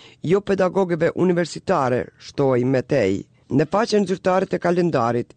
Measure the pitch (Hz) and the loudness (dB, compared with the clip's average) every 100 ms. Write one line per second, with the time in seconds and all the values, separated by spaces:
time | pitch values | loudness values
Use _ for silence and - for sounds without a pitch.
0 | - - 143 196 202 196 185 175 190 170 | -20 -10 0 0 0 0 0 0 -2 0
1 | 165 - 175 175 170 - - 180 131 123 | -2 0 0 0 -2 -6 -2 0 0 0
2 | 87 - - - 139 127 123 131 123 143 | -4 -12 -12 -2 0 2 2 0 0 0
3 | 98 98 - _ - 127 151 196 233 208 | 0 0 -6 _ -4 -2 0 0 0 0
4 | 190 185 - 185 190 180 175 175 175 139 | 0 -2 0 0 0 -2 -2 0 0 2
5 | 117 120 113 | 0 0 -4